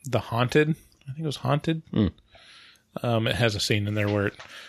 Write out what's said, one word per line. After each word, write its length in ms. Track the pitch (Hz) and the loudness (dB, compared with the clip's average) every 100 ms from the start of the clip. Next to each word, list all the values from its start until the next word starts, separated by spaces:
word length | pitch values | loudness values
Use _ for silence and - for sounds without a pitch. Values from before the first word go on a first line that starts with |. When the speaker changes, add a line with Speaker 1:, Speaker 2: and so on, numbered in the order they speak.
| 127 | -4
Speaker 1:
The 140 | 117 | -4
Haunted. 560 | - 117 123 151 151 160 - _ 139 | -2 0 2 4 2 0 -6 _ -16
I 40 | |
think 100 | 139 | -8
it 20 | 160 | -8
was 120 | - | -4
Haunted. 440 | 123 147 - 160 - | -2 -2 0 -4 -2
Speaker 2:
Hmm. 160 | - 101 - _ - - - - - _ - | 2 2 0 _ -20 -20 -20 -20 -20 _ -6
Speaker 1:
Um, 240 | 123 113 113 | -2 0 0
it 100 | - | 2
has 180 | 117 104 | 2 2
a 40 | |
scene 280 | - 107 104 | 0 0 0
in 80 | 104 | 0
there 120 | 104 | 2
where 200 | 104 101 | 2 0
it 60 | - - - | -2 -14 -18